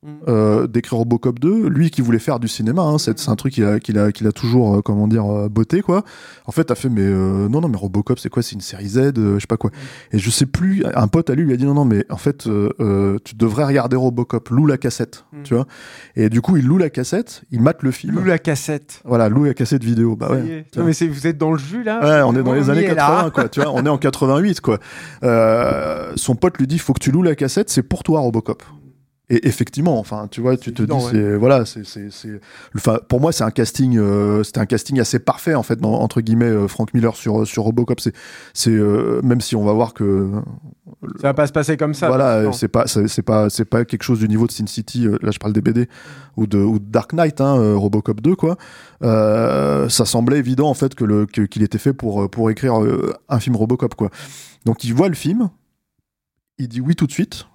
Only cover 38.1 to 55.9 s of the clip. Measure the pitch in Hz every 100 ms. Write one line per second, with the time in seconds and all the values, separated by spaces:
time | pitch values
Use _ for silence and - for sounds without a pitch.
38.1 | - - - - - - 110 104 104 113
39.1 | 120 131 120 107 117 104 107 117 - 101
40.1 | 98 98 104 - - - - - - -
41.1 | - 139 139 147 151 147 156 151 143 131
42.1 | 131 135 113 107 98 110 123 - - 104
43.1 | - 101 110 107 - 110 117 120 110 -
44.1 | 120 107 107 117 - 107 - 107 127 113
45.1 | 101 110 104 107 107 107 113 120 - -
46.1 | - - - 107 101 101 110 101 113 107
47.1 | 160 165 147 135 135 110 104 101 104 -
48.1 | 107 120 185 160 180 - - - _ 123
49.1 | 110 107 110 117 135 139 71 69 - 113
50.1 | 120 120 147 123 127 151 135 135 - 110
51.1 | 104 107 - 104 - 107 107 - 135 117
52.1 | 104 98 - 113 110 135 113 107 - -
53.1 | - _ 123 107 117 110 123 123 - 104
54.1 | - - - - _ - 113 120 117 190
55.1 | 151 143 208 214 _ _ _ _